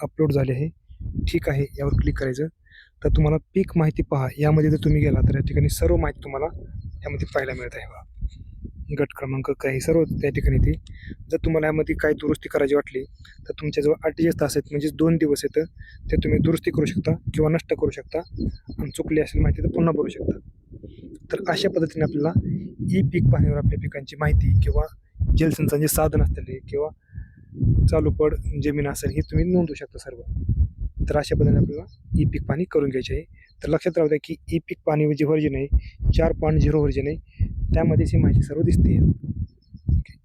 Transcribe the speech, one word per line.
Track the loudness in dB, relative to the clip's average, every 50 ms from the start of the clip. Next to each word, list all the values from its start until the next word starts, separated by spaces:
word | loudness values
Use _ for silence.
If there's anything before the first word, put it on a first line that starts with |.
अपलोड | -10 -8 -2 0 0 2
झाली | 2 2 0 0
आहे, | 0 -2 -4 -6 -6 _ _ -20 -16 -12 -10 -8 -4 -4 -2 -2
ठीक | -2 -2 -2 -2
आहे, | -2 -2 -2 -4 -4 -4
यावर | -2 0 0 2
क्लिक | 2 0 -2 -2
करायचं. | -4 -4 -2 -4 -4 -6 -8 _ _ _ -20 -20 -20 _ _ _ 0
तर | 2
तुम्हाला | 4 4 4 4 2 0 -2 _ 0
पीक | 0 0 2 2
माहिती | 2 2 2 0 -2
पहा | -2 -2 -2 -2 -2 -2 -2 0
यामध्ये | 2 4 4 4 4 4
जर | 2 2 2
तुम्ही | 2 4 4
गेला | 4 4 4 4
तर | 4 4 2
या | 2
ठिकाणी | 0 0 2 2 2 2
सर्व | 0 0 2 2 2
माहिती | 2 0 -2 -4 -8 -10
तुम्हाला | -8 -6 -4 -4 -6 -6 -10 -14 -14 -14 -14 -12
यामध्ये | -14 -14 -10 -8 -8 -6 -6 -6 -4 -2
पाहायला | -4 -4 -4
मिळत | -6 -8 -10 -10 -12
आहे. | -12 -14
बघा, | -16 -18 -20 -20 -20 -10 -8 -8 -8 -8 -12 -18 -18 -16 -16 -16 -16 -14 -14 -10 -6 -4 -2
गट | -2 -4 -4 -8
क्रमांक | -8 -6 -6 -4 -4 -4
काय | -6 -4 -4 -4 -4 -2
सर्व | 0 2 2 2 2
त्या | 0 -2 -2 -2 -2
ठिकाणी | -2 0 0 2 4
येते. | 4 4 2 2 -2 -6 -14 -18 -16 -16 -16 -16 -16 -6 -6
जर | -4 -2 0
तुम्हाला | 0 0 2 0
यामध्ये | 0 0 0 0 -2 -2
काही | 0 0 0 0
दुरुस्ती | 0 0 -2 -2 -4 -4 -4
करायची | 0 0 2 2 2
वाटली | 0 0 -2 -6 -8 -10 -10 -14 -20 -20 -20 -20 -14 -14 -12
तर | -10 -8
तुमच्याजवळ | -8 -4 -2 0 2 2 0 0 -2
अठ्ठेचाळीस | -4 -2 0 0 0 2 0
तास | -2 0 0
आहेत, | -4 -4 -4
म्हणजे | -4 -4 -4 -4 0
दोन | 2 2 4 4
दिवस | 4 2 2 0 0 -2
येतं, | -2 -2 -2 -2 -2 -8 -18 -20 -20 -18 -12 -6 -2
ते | -2
तुम्ही | 0 2 2 2 2
दुरुस्ती | 4 2 2 0 -2 -2
करू | 0 0 0
शकता | 0 -2 -2 -2 -2
किंवा | -2 -2 -4 -4 0 0 2 2
नष्ट | 2 0 -2 -4 -2
करू | -2 -2 -2
शकता | -4 -8 -10 -8 -8 -8 -8 -8 -8 -6 -4 -4 -6 -8 -12 -14 -10 -8
आणि | -8 -6
चुकली | -6 -8 -6 -2 0 0
असेल | 0 0 0 2
माहिती | 2 2 2 0
तर | -2 -2
पुन्हा | 0 2 2 2
भरू | 2 0 -2 -4
शकता. | -6 -4 -4 -4 -4 -6 -10 -18 -20 -20 _ _ -20 -18 -18 -18 -18 -20 -20 -20 -20 -20 -8 -6
तर | -6 -4 -2 -2
अशा | -2 0 -2 -2
पद्धतीने | 0 0 -2 -2 -2 -2
आपल्याला | -2 -2 0 -2 -2 0 0 0 -2 -2 -4 -6 -6 -10 -10 -6 -4 0
ई | 2 2
पीक | 2 2 2 2 4 4
पाहण्यावर | 6 6 4 4 2
आपल्या | 2 2 0 0 0
पिकांची | -4 -6 -8 -10 -12 -14 -6
माहिती | -2 0 2 4 4 4 6 6 6
किंवा | 4 4 2 2 0 -2 -6 -16 _ _ _ -2 0 2 4 4
जलसिंचनाचे | 4 2 2 0 0 0 2 2 2 2
साधन | 2 2 2 2 2 2
असलेले | 2 2 0 -4 -6 -8 -10 -12 -10 -6
किंवा | -4 -4 -4 -4 -8 _ _ _ -16 -16 -16 -16 -20 -20 -20 -16 -6 0 2 2 4 4 4
चालू | 4 4 4 2 2
पड | 2 2 0 0 0 -2 -4 -4 -4 -2
जमीन | -2 -2 0 0 -2 -4
असेल | -4 -4 -6 -4
हे | -2 -2
तुम्ही | -4 0 0 0 2 2
नोंदवू | 2 2 2 0 -4
शकता | -10 -12 -14 -16 -16
सर्व. | -16 -16 -16 -12 -10 -8 -6 -4 -2 0 2 2 0 0 -2 -6 -10 -8 -6 -4 -2 0
तर | 0
अशा | 0 0 0 0
पद्धतीने | 2 4 4 4 4
आपल्याला | 2 2 -2 -8 -12 -14 -18 -20 -8 -2 0 0
ई | 2
पीक | 0 -2 -4
पाहणी | -4 -4 -4 -4 -4
करून | -2 0 0 0 0
घ्यायची | -2 -4 -4 -4 -6
आहे. | -6 -8 -10 -18 -20 -20 _ _ -10
तर | -4 -2
लक्षात | -2 0 0 -2 0
राहू | 2 2 2
द्या | 0 -2 -2
की | -8 -12 -10 -6 -4
ई | -4 -4
पीक | -4 -6 -10 -6 _
पाहणी | 0 0 2 2 2 2
जे | 0 2
व्हर्जन | 2 2 2 0 0 -2
आहे | -4 -2 0 0 0 0 -4 -8 -2 0 2
चार | 2 4 2 2
पॉइंट | 0 0 0 2 2 4
झिरो | 4 4 4 2
व्हर्जन | 2 2 0 -2 -2
आहे, | -4 -6 -6 -10 -14 _ -4 -4 -2 -2 -4 -2 0 2
त्यामध्येच | 2 2 4 2 2 2 2 2
ही | 2
माहिती | 4 4 4 4
सर्व | 2 2 0 0
दिसते. | 2 2 4 4 4 4 4 4
ओके. | 4 4 2 0 -4 -8 -8 -8 -8 -10 _ _ _ _ -20 -8 -2 0 0 0 0 -4 -10 -20